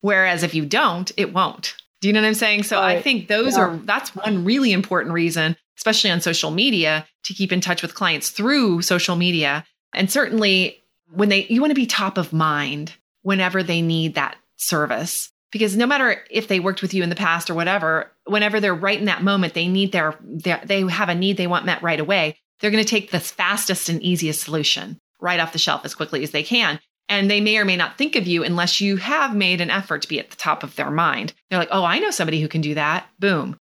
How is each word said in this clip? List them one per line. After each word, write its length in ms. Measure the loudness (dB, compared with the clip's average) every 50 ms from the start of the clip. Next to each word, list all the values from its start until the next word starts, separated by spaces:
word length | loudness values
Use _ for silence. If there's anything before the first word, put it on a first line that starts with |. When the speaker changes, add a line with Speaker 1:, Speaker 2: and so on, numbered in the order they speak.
Speaker 1:
Whereas 420 | 2 2 2 4 4 2 2 0 0
if 100 | -2 0
you 120 | -2 -2
don't, 460 | 0 0 2 2 2 0 -2 -6 -6 -4
it 180 | -4 -4 -2 0
won't. 420 | 0 0 0 -2 -6 -10 -10 -10 -10 -20 _ _ _
Do 60 | 0 2
you 40 | 4
know 80 | 4
what 60 | 4 2
I'm 60 | 2
saying? 300 | 2 2 2 2 2 0
So 160 | 0 0 2
I 160 | 2 2 2
Speaker 2:
Right. 80 | 2 2
Speaker 1:
think 240 | 0 0 0 0 0
those 280 | 0 2 2 2 4
Speaker 2:
Yeah. 80 | 4 2
Speaker 1:
are, 160 | 2 2 -4 -2
that's 280 | -2 -2 -2 -2 -6 -10
one 280 | -6 -2 0 0 0 2
really 300 | 2 2 2 4 2 2
important 400 | 2 0 0 -2 -2 -2 0 0
reason, 420 | 0 0 0 0 0 0 0 -2 _ _ _ _ -4
especially 340 | 0 2 2 4 2 2
on 80 | 2 2
social 300 | 0 0 0 0 -2 -2
media, 560 | 0 0 0 2 2 2 2 2 0 0 -4 _ _ _ _
to 100 | -12 -4
keep 200 | -4 -2 0 0
in 80 | 0
touch 200 | 0 0 -2 -2
with 140 | -4 -8 -6
clients 340 | -2 -2 0 0 0 -4 -6
through 500 | -4 -2 0 2 2 2 4 2 2 2
social 340 | 2 0 0 0 0 0 0
media. 500 | 2 2 2 2 2 0 0 0 -2 -6 _ _ _ _ _ -2
And 180 | 0 0 0
certainly 720 | 2 0 0 2 2 2 2 4 4 2 2 0 -4 _ _ _ _ _ _ _ -2
when 160 | 2 2 4
they, 160 | 4 2 2 2
you 120 | 2 4
wanna 120 | 4 4 4
be 120 | 2 2
top 320 | 0 0 -2 -2 -2 0 -2
of 160 | -4 0 0
mind 580 | 2 2 2 2 0 -2 -4 -4 -6 -8 -10 -12 _ _ _ _ _
whenever 420 | _ 0 0 2 2 2 0 0 0
they 180 | 0 0 2
need 340 | 2 2 2 2 0 0 0
that 200 | -2 -4 -4 -4 -12 _ _ _ _
service, 720 | -4 -2 0 0 0 0 -2 -4 -4 -6 -6 -8 -8 -10 _ _ _ _
because 240 | -4 -2 0 0 2 2
no 80 | 2 2
matter 340 | 2 2 2 2 0 -2 -6 -4
if 180 | -4 -4 -2 0
they 120 | 0 0
worked 220 | 2 0 -2 -2
with 120 | -4 -2 0
you 80 | 0
in 80 | 0 0
the 60 | -2
past 340 | 0 0 0 0 0 -2 -4
or 40 | -2
whatever, 560 | 0 0 0 0 2 2 2 0 0 -2 -4 _ _ _
whenever 340 | -2 0 2 2 2 2 2
they're 160 | 2 2 0
right 240 | 0 0 -2 0 0
in 60 | 0
that 180 | 0 0 2 2
moment, 300 | 2 2 2 0 0 0
they 140 | -2 -2 0
need 240 | 2 2 0 0
their, 240 | 0 0 0 0 -2 -6
their, 400 | -14 -14 -14 -6 -2 -2 -2 -2 -2
they 160 | -2 0 0
have 280 | 0 0 0 0 0 0
a 60 | 0
need 220 | 0 0 0 0 0
they 100 | 0 0
want 180 | 0 0 0
met 160 | -2 -2 -2
right 180 | 0 -2 -2 -2
away, 380 | 0 0 0 0 0 -2 -4 _ _ _ _ _
they're 120 | -2 0
gonna 120 | 2 2 2
take 280 | 2 0 -2 -2 0
the 80 | -4 -4
fastest 680 | -4 -4 -4 -2 0 0 0 -2 -2 -2 -2 -2 -2 -4
and 120 | -4 -2 0
easiest 380 | 0 0 0 0 -2 -2 -4
solution 560 | -6 -4 -4 -2 0 0 -2 -2 -4 -12 -14 -16 _ _ _ _
right 180 | -4 -2 0 0
off 140 | -2 -2 -2
the 60 | -2
shelf 220 | 0 0 0 -2 -4
as 100 | -8 -8
quickly 260 | -8 -8 -4 -4 -4
as 100 | -4 -2
they 120 | -4 -4 -4
can. 360 | 0 0 0 2 0 -2 -4 _ _ _ _ _ -4
And 220 | -2 2 2 2
they 80 | 4 4
may 180 | 2 2 2 2
or 60 | 2
may 140 | 2 2 0
not 200 | 0 -2 -2 -4
think 200 | -4 0 0 0
of 100 | 0 2
you 160 | 0 0 2
unless 380 | 0 0 0 0 0 0 0
you 160 | 0 0 0 -2
have 360 | -2 -2 -2 0 0 0 0
made 280 | 0 2 2 2 0
an 80 | 0 -2
effort 300 | -2 -2 -2 -4 -6 -6
to 80 | -4 -4
be 100 | -6 -6
at 100 | -6 -8
the 60 | -14
top 260 | -6 -2 -2 -2 -2 -4
of 120 | -12 -6
their 160 | -6 -6 -4
mind. 400 | 0 0 0 0 0 -2 -6 -8 -10 _ _ _
They're 100 | -2 -2
like, 100 | -2 0
"Oh, 140 | 0 0 2
I 140 | 2 0 0
know 120 | 0 -2
somebody 300 | -2 -2 -2 0 0 0
who 80 | -2 0
can 100 | 0 -2
do 140 | -2 0 0
that." 320 | 0 0 0 0 -2 -4 -10 _ _
Boom. 380 | 0 0 2 0 -2 -4 -8 -12